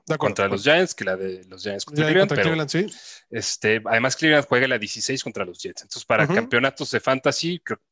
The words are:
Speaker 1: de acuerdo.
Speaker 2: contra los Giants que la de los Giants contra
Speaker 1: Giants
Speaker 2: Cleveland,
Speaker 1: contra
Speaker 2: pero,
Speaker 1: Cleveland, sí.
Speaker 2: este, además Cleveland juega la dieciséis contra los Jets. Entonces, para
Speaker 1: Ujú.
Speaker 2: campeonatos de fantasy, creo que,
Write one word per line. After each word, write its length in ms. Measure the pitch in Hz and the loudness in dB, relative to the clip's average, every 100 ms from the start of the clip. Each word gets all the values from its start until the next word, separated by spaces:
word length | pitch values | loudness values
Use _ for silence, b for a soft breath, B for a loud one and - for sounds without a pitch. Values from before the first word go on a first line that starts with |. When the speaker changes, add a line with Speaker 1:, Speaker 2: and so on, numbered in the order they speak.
| - | -6
Speaker 1:
de 80 | |
acuerdo. 40 | 156 | -2
Speaker 2:
contra 280 | 143 101 98 | 0 0 0
los 140 | 98 | 2
Giants 320 | 117 160 185 | 4 4 2
que 100 | - | -2
la 120 | 95 95 | -4 -4
de 260 | 95 92 92 | -6 -8 -14
los 180 | 92 | -10
Giants 200 | 101 101 - | -8 -8 -6
contra 200 | 147 156 | -2 2
Speaker 1:
Giants 80 | |
Speaker 2:
Cleveland, 160 | 180 196 | 4 4
Speaker 1:
contra 60 | 143 | 2
Speaker 2:
pero, 80 | |
Speaker 1:
Cleveland, 260 | 101 160 147 | 0 0 -2
sí. 560 | 165 208 - - - _ | -2 -2 -8 -20 -20 _
Speaker 2:
este, 500 | 117 - - 107 110 107 | -8 -6 -2 2 2 2
además 300 | 113 131 - | 0 0 0
Cleveland 300 | 160 151 135 | 4 4 4
juega 200 | 123 131 | 2 2
la 100 | 123 | -2
dieciséis 460 | 104 - - 135 | -4 -6 -4 -4
contra 200 | 127 107 92 | -6 -8 -8
los 120 | 87 | -8
Jets. 240 | 95 - | -12 -14
Entonces, 240 | - 117 - | -14 -12 0
para 200 | 110 139 | 2 2
Speaker 1:
Ujú. 100 | 196 | 0
Speaker 2:
campeonatos 560 | 233 170 135 - 143 | 0 2 2 -2 -4
de 80 | 117 | -2
fantasy, 600 | - 131 143 - 165 180 - | 0 2 0 0 -4 -6 -8
creo 140 | - | -10
que, 40 | _ | _